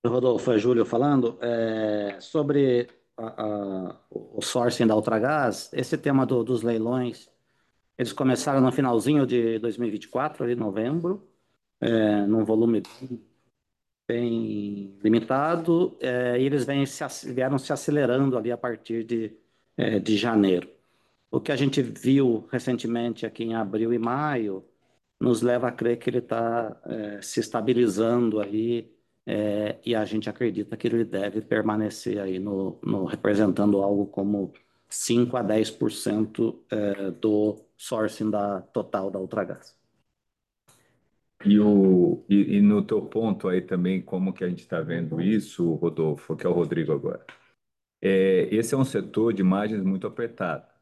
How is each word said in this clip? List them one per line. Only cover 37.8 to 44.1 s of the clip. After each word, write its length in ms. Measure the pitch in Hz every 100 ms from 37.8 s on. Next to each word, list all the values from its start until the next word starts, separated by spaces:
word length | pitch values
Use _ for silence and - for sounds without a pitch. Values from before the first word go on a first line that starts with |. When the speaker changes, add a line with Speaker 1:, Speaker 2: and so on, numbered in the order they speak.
| - 113 107 - 107
Speaker 1:
da, 300 | 104 101 98
total 500 | - 117 101 101 98
da 80 | 95
Ultragaz. 560 | 92 107 87 - - _ _ _ _ _ _ _ _ _ _ _ _ _ _ _ _ _
Speaker 2:
E 140 | 101 104
o, 640 | 107 101 95 92 87 80 -
e, 280 | 101 98 101
e 60 |
no 200 | 101 104
teu 200 | 101 110
ponto 460 | - 110 113 92 95
aí 120 | 92
também, 400 | - 92 90 92
como 320 | -